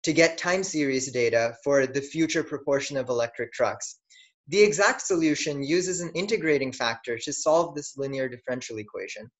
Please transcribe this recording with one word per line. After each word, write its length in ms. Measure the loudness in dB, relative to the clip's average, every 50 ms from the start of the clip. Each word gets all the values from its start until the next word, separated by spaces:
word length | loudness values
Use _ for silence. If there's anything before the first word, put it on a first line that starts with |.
to 100 | -2 0
get 260 | 4 6 4 4 4 -2
time 260 | -2 -2 0 0 -2
series 480 | -4 -2 -2 0 0 0 -2 -4 -2
data 420 | 0 0 2 2 4 2 2 0 -2 -4
for 240 | -2 2 4 4 2
the 140 | 2 0 -4
future 420 | -6 -4 -2 0 0 0 0 -2
proportion 540 | -2 -2 -6 -6 -2 0 0 0 0 -2 -4
of 140 | -4 -2 -2
electric 420 | 0 0 0 -2 -2 -8 -10 -8
trucks. 480 | -2 0 0 0 0 -4 -10 -14 -14 _ _ _ -20 -20 -20 _ _ _ _ -2
The 140 | 6 6
exact 400 | 6 6 6 4 4 4 4 2
solution 600 | -2 0 2 2 4 2 2 2 0 -4 -2 -4
uses 380 | -2 0 0 0 0 -2 -4 -4
an 100 | -6 -6 -4
integrating 580 | -4 -2 -2 -2 0 2 2 2 2 2 -2
factor 460 | -2 -2 -2 -2 -2 -2 -6 -6 -6 -6
to 140 | -6 -8
solve 420 | -6 -2 2 4 4 4 2 0 -4
this 220 | -10 -10 -10 -8
linear 320 | -6 -6 -4 -2 -4 -4 -4
differential 500 | -6 -10 _ -6 -6 -6 -6 -8 -10 -10
equation 520 | -10 -10 -10 -10 -10 -8 -10 -12 -14 -18 _ _